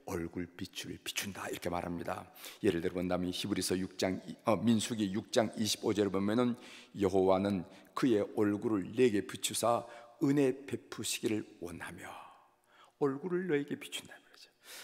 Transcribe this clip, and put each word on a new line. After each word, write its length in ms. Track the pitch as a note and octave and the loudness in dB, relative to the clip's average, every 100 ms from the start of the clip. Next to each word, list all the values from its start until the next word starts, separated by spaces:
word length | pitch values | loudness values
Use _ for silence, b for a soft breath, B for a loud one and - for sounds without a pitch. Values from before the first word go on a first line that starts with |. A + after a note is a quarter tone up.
| - | -8
"얼굴 400 | F2+ E2 - F2 - | -4 -4 -6 -8 -8
빛을 440 | G2 - F2 F2 | -10 -10 -10 -10
비춘다." 460 | - - G#2 F#2+ G2+ | -8 -6 -6 -6 -8
이렇게 220 | - F2 | -6 -4
말합니다. 600 | F2 F2 E2+ - F#2 G2+ - B B | -2 -2 -4 -4 -6 -10 -16 B B
예를 180 | G#2+ E2+ | 2 2
들어 140 | F2 | 0
본다면, 380 | F2+ F2+ F2+ F2+ | 0 0 0 0
히브리서 460 | F2+ G#2 F#2+ F#2 F#2 | -2 -2 0 0 0
육 180 | F#2 - | -2 -2
장, 240 | G2 F#2+ - - - | 0 0 -6 -4 0
어, 100 | G#2 | 2
민수기 560 | G#2+ A2+ G2+ A2+ G#2 | 4 2 2 -2 0
육 180 | G2 G#2 | -2 0
장 200 | A#2+ G#2+ - | 2 2 2
이십오 380 | G#2 - A#2 G2+ | -2 0 0 2
절 160 | G2+ | 2
보면은, 440 | F#2 G2 A2 B2 A#2 B B B - | 2 2 2 2 0 B B B -2
"여호와는 640 | G2 F#2+ F#2+ F#2+ G2+ G2 E2 B B - | 2 4 6 6 4 0 -4 B B 0
그의 320 | C#3+ G#2+ G2 - | 4 4 2 2
얼굴을 580 | G#2 G2+ A#2 G#2+ F2+ A2 | 2 2 0 0 0 4
내게 300 | B2+ G2+ F#2 | 4 4 -2
비추사 580 | A#2 - - A2 A#2 - B B - | -4 -4 0 2 2 0 B B -2
은혜 460 | C#3+ C#3+ C#3 C3 - | 2 4 4 2 -4
베푸시기를 880 | A2+ - - A2+ - A#2+ G#2+ G#2 - | -8 -8 -8 -6 -2 0 -2 -4 -10
원하며." 480 | E2+ E2 - F2 - - - - _ _ _ b b b | -12 -10 -12 -12 -12 -14 -16 -20 _ _ _ b b b
얼굴을 480 | C#3+ C3+ F3+ F3 F#3 | -2 0 -2 -2 0
너에게 320 | D3 C#3+ C#3 | 0 0 -6
비춘다 340 | - - - | -8 -10 -12
그러죠. 380 | - - - - _ B B | -18 -20 -20 -20 _ B B